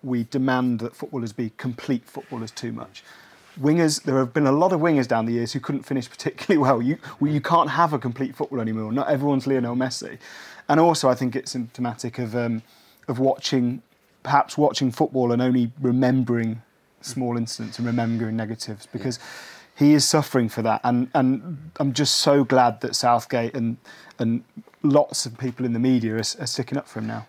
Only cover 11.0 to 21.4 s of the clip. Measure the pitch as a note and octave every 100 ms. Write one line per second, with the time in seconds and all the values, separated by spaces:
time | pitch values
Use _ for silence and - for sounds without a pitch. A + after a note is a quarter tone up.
11 | C3+ B2 B2+ B2 - B2+ A#2+ - B2 A2+
12 | B2 A#2 A#2 A#2+ A#2 A2+ - _ _ _
13 | - B2 C3 - - C3+ B2 C3 - _
14 | _ _ - C#3+ - - D3 - C3 A#2
15 | D#3+ C3 A#2+ A#2+ B2+ B2+ A#2+ B2 C3 B2
16 | B2+ C3 B2 A#2+ A2+ A2 - _ _ _
17 | - C3+ B2 A#2 A#2 - A2 - A#2+ A#2+
18 | A#2 A2+ A2 A2+ A2 A2+ - G#2+ - A#2+
19 | B2+ A#2+ - - - - - - D3 D3+
20 | C3 D#3 C#3+ C3 A#2 - A2+ G#2+ B2 A#2+
21 | B2+ D#3 C3 C3+